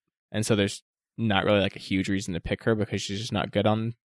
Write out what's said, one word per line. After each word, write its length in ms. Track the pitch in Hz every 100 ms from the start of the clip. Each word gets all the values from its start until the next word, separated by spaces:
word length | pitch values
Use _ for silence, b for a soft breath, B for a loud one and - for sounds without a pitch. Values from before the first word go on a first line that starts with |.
| _ _ _
And 140 | 104 110
so 100 | 107
there's 280 | 98 - _ _ _ -
not 280 | 113 98 92
really, 140 | 104
like, 160 | 98 -
a 40 |
huge 300 | - 95 95
reason 240 | 95 98
to 60 | 85
pick 240 | - 104
her 120 | - 110
because 260 | 101 101
she's 180 | - 101
just 120 | 117
not 180 | 104 -
good 160 | 104 107
on 260 | 110 113 -